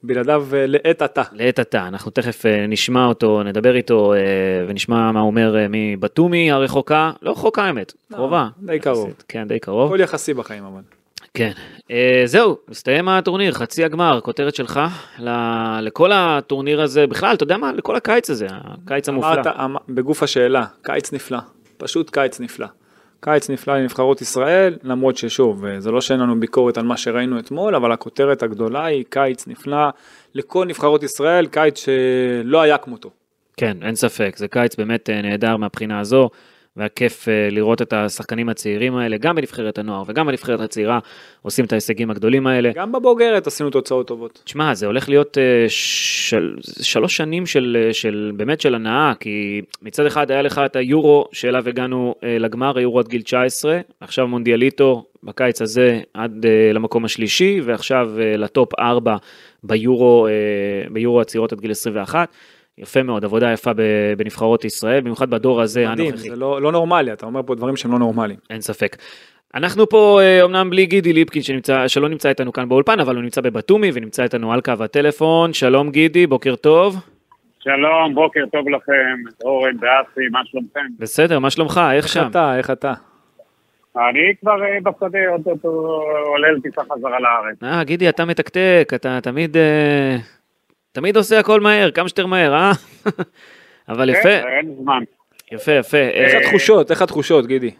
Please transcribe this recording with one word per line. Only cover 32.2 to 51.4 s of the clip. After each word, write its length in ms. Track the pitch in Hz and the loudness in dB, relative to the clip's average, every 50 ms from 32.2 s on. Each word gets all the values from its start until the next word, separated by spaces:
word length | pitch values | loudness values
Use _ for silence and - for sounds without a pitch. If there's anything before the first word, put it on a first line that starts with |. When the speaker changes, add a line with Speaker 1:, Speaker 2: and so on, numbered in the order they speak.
| 127 123 123 120 113 120 143 165 | 0 0 -2 -4 -2 0 2 4
Speaker 1:
היה 160 | 160 151 147 139 | 4 4 4 2
כמותו. 320 | - - 123 110 - 95 _ _ _ _ _ _ _ _ _ - | 0 -6 -16 -16 -16 -20 _ _ _ _ _ _ _ _ _ -4
Speaker 2:
כן, 200 | 127 113 104 87 | -4 -4 -4 -4
אין 140 | - 107 113 | -6 -6 -4
ספק, 420 | 110 - 117 - - 113 98 95 - | 0 0 -2 0 0 -4 -4 -4 -6
זה 100 | 104 98 | -10 -4
קיץ 280 | - 123 120 120 - | -2 0 0 0 0
באמת, 340 | - 107 107 117 113 _ - | -4 -4 -4 -4 -4 _ -4
אה, 120 | 110 104 | -4 -4
נהדר 360 | 104 104 101 104 113 113 113 107 | -2 -4 -4 -2 0 0 0 0
מהבחינה 420 | 107 101 - - 110 107 107 104 | -2 -6 -6 -8 -8 -6 -6 -6
הזו, 300 | 104 101 120 135 131 117 _ _ _ _ _ _ _ _ _ - | -4 2 4 4 4 2 _ _ _ _ _ _ _ _ _ -8
והיה 120 | 104 107 | -8 -8
כיף, 400 | _ - 127 120 - - - 117 | _ -2 -2 -2 -2 -4 -4 -2
אה, 180 | 110 107 104 104 | 0 0 0 0
לראות 300 | 101 104 107 107 117 - | 0 0 0 0 0 0
את 120 | 120 113 - | -2 -4 -2
השחקנים 560 | 107 104 104 - - 110 - 117 110 117 117 | -2 -2 -4 -6 -8 -10 -10 -8 -6 -4 -6
הצעירים 460 | 113 - - 107 104 104 117 127 127 | -6 -6 -6 -6 -4 -2 -2 -2 -2
האלה, 220 | 127 120 117 107 107 | -2 -4 -4 -4 -2
גם 180 | 113 160 170 | -2 -2 -2
בנבחרת 420 | 160 139 120 - - 113 107 104 - | -2 -4 -6 -8 -8 -8 -6 -6 -8
הנוער 260 | 107 107 104 95 95 95 | -8 -8 -8 -8 -8 -6
וגם 200 | 107 131 160 147 | -4 -4 -2 -2
בנבחרת 320 | 131 117 - - 120 107 | -4 -6 -4 -4 -4 -4
הצעירה, 400 | 110 107 - 113 107 107 120 117 110 - - - - - _ _ | -4 -6 -4 -4 -2 0 0 -2 -4 -6 -20 -20 -20 -20 _ _
עושים 240 | _ 101 - - 127 | _ -8 -2 -2 -2
את 60 | 110 | 0
ההישגים 400 | 113 110 104 - 113 104 120 113 | 0 -4 -2 -4 -4 -4 -4 -6
הגדולים 360 | 107 101 98 110 123 135 135 131 | -6 -2 0 2 2 2 2 2
האלה. 240 | 131 127 120 120 113 | 0 2 0 0 -2
Speaker 1:
גם 160 | 160 185 214 | -2 -8 -6
בבוגרת 560 | 240 262 240 254 240 233 233 233 220 202 - 151 | -6 0 2 2 4 4 4 2 2 0 -2 -4
עשינו 220 | - - 151 143 | -6 -4 -6 -2
תוצאות 380 | 127 135 127 - 139 127 123 - | -2 -2 -2 0 -2 -4 -2 -4
טובות. 340 | 123 117 117 113 _ _ _ | -8 -12 -12 -16 _ _ _
Speaker 2:
תשמע, 300 | - - 139 156 156 127 | -16 -6 -2 -2 -2 0
זה 120 | 92 101 | -2 -2
הולך 240 | 101 107 131 131 - | -2 -2 -4 -2 2
להיות, 280 | 143 143 147 143 - 143 | 2 2 2 2 0 0
אה, 280 | 131 127 127 120 117 110 | 2 4 4 4 2 2
של-, 880 | - - - - - - - - - - - - 117 110 85 85 52 - - - - - | 0 -2 -4 -4 -4 -4 -4 -4 -4 -4 -4 -2 0 0 -2 -2 -6 -10 -16 -18 -14 -8
שלוש 360 | - - - 117 113 180 - - | -6 -2 0 0 0 0 -2 -2
שנים 280 | 165 156 160 175 180 | -4 -4 -4 -6 -6
של, 320 | 170 - 147 127 123 120 117 | 0 0 0 0 2 0 2
אה, 140 | 113 113 110 | 2 0 0
של, 380 | - - 110 104 104 107 107 104 | -2 -4 -4 -4 -4 -6 -6 -6
באמת 260 | 101 107 123 151 156 | -6 -2 -2 -2 0
של 140 | - 147 123 | 0 0 0
הנאה, 380 | 117 110 110 113 135 156 147 120 - | 0 -2 -2 0 2 2 2 0 -2
כי 420 | - 110 104 104 104 101 101 104 101 _ - - | -6 -10 -8 -6 -6 -6 -6 -8 -10 _ -18 -20
מצד 240 | - 110 - - 147 | -20 -12 -2 0 0
אחד 260 | 147 - 151 147 135 | 0 2 0 0 0
היה 100 | 135 139 | 0 0
לך 200 | 139 143 - 143 143 | 0 -2 0 0 -2
את 100 | 135 - | -2 -2
היורו 500 | 135 127 127 143 156 151 151 147 143 - - | -4 -2 0 0 2 6 6 6 6 4 0
שאליו 380 | - - | -8 -6